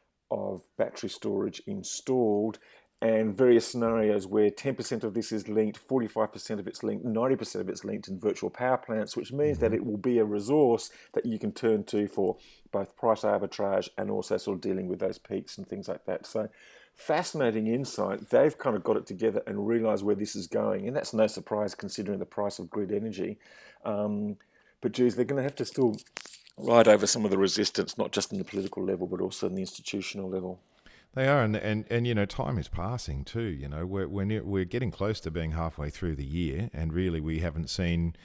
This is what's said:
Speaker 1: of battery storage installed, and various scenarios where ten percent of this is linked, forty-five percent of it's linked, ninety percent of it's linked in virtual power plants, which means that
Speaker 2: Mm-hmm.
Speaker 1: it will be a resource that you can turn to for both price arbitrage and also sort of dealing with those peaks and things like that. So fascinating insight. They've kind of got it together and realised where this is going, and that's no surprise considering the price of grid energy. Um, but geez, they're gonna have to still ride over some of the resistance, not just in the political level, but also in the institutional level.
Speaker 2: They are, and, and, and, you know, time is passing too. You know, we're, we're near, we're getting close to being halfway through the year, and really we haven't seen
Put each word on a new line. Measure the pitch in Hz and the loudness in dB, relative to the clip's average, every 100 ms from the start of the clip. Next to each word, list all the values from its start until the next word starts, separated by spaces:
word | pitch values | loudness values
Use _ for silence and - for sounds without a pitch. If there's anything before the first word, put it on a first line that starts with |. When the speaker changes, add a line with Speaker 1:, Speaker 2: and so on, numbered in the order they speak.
| _ _ - | _ _ -6
Speaker 1:
of | 104 98 92 - - | -4 -4 -6 -8 -4
battery | - - 101 | -4 -4 -10
storage | - 107 101 104 - - | -6 -4 -2 -2 -6 -8
installed, | 101 92 - - 127 110 104 110 104 - - _ - | -8 -8 -8 0 2 4 2 0 -4 -16 -20 _ -2
and | 113 110 110 98 | 2 2 2 6
various | 127 117 - | 8 8 6
scenarios | 123 113 113 107 104 92 | 0 2 4 4 2 2
where | 107 104 | 4 4
ten | 101 139 113 | 4 -4 -4
percent | - 113 110 | -4 -4 -2
of | |
this | 113 - | -4 -2
is | 110 95 | -4 0
linked, | 107 107 - | 2 2 -2
forty-five | - 131 110 113 107 | -2 0 0 0 -2
percent | 104 - 104 | -4 -8 -6
of | 92 | -6
it's | - | -6
linked, | 107 104 120 | -4 -4 -2
ninety | 110 127 135 | 0 2 0
percent | - 98 | -2 -6
of | 95 | -6
it's | - 104 | -6 -6
linked | 104 - | -8 -8
in | 95 | -2
virtual | 107 - 98 | -2 0 -4
power | - 127 123 | -2 0 0
plants, | - 110 104 120 | -2 -4 -4 -6
which | - | -6
means | 139 151 87 | -2 0 2
that | 113 | 2
Speaker 2:
Mm-hmm. | 110 | 0
Speaker 1:
it | 117 | -2
will | 104 | -2
be | 127 120 | 2 4
a | 107 | 4
resource | 104 104 151 131 113 - - - | 0 2 4 6 4 -2 -16 -6
that | - 120 | -4 -2
you | 110 | -2
can | 104 | -4
turn | - 117 107 - | 0 2 2 2
to | 104 101 | -2 0
for | - 95 - - - - | 0 0 -2 -8 -20 -6
both | - 95 - | -4 -4 0
price | 117 107 | 2 4
arbitrage | 107 101 98 - 98 95 92 - | 2 2 0 -2 0 0 0 -4
and | 101 | -4
also | 101 - 95 | -2 -2 -2
sort | 101 92 | -2 -4
of | |
dealing | 98 95 90 | -2 -2 -2
with | 92 | -2
those | 95 - | -4 -4
peaks | - 101 - - | -8 -8 -8 -14
and | - | -10
things | 101 - | -10 -8
like | - - | -8 -6
that. | 92 - | -8 -4
So | 110 107 _ - - _ - | -6 -6 _ -20 -20 _ -10
fascinating | - 156 175 156 120 107 110 | -2 0 0 0 0 2 0
insight. | 123 131 - 95 107 104 | 0 -2 -2 -2 -4 2
They've | 120 147 - | 6 6 4
kind | 131 107 | -2 0
of | |
got | 110 104 | 2 0
it | - | 0
together | 92 110 101 - | -2 0 0 -2
and | 101 104 | -2 0
realised | 117 110 104 | 2 2 2
where | 101 101 | 2 0
this | 107 104 | 0 -6
is | 85 | -2
going, | 107 107 101 104 | 0 0 0 -2
and | 139 | -4
that's | - | -2
no | 110 107 | 2 2
surprise | - - 107 101 | 0 -4 -2 -2
considering | - 98 - 101 95 | -4 -10 -6 -4 -4
the | 92 | -6
price | - 101 - | -4 -4 -4
of | 87 | -8
grid | 107 95 | -4 -2
energy. | 101 110 95 90 107 - - - - | -2 -4 -4 -6 -6 -14 -20 -20 -10
Um, | 107 104 104 104 104 98 _ _ _ _ | -6 -2 -2 -2 -4 -8 _ _ _ _
but | 117 | -4
geez, | 120 123 104 | 2 2 2
they're | 123 | 0
gonna | 139 | 0
have | 135 - | -2 -4
to | 127 | -6
still | - 120 104 - - - - - - | 2 2 2 -8 -14 -14 -18 -20 -6
ride | 113 117 110 | 6 8 10
over | 104 101 | 10 8
some | 117 104 | 2 4
of | |
the | 95 | 4
resistance, | 95 107 - - - - | 4 4 0 0 -2 -2
not | 101 | -2
just | 101 - | -2 -2
in | 101 | -4
the | |
political | 90 101 92 - | -4 -4 -4 -4
level, | 95 90 90 | -2 -2 -2
but | 90 | -2
also | 92 - 95 | -4 -2 -4
in | 95 | -4
the | |
institutional | 92 - - 104 95 101 95 | -6 -8 -8 -6 -6 -8 -6
level. | 95 90 90 _ _ - - _ 131 | -4 -6 -10 _ _ -20 -20 _ -2
Speaker 2:
They | 135 | 2
are, | 143 | 4
and, | 113 107 | 2 0
and, | 107 107 - | -2 -4 -2
and, | 117 120 | 0 2
you | |
know, | 110 101 | 0 0
time | - 135 110 | -2 -4 -4
is | - | -4
passing | - 95 123 - 69 67 | -4 -4 -6 -6 -6 -6
too. | 117 | -6
You | 110 71 69 | -4 -6 -6
know, | 76 92 | -6 -4
we're, | 98 82 | -4 -2
we're | 98 98 | -2 -2
near, | 110 | -2
we're | 101 98 90 | 0 0 0
getting | - 104 | -2 -4
close | - 101 107 | -2 -2 -2
to | 82 | -4
being | 82 80 | -4 -2
halfway | 80 82 - 73 | -2 -4 -4 -8
through | - 87 71 | -4 -4 -2
the | 69 | -2
year, | 85 80 73 117 | -2 -2 -2 -4
and | 76 80 | -4 -2
really | 82 92 80 | 0 0 0
we | 78 80 | -2 -2
haven't | 85 80 76 | -2 -4 -4
seen | - 87 85 82 - | -2 0 2 0 -4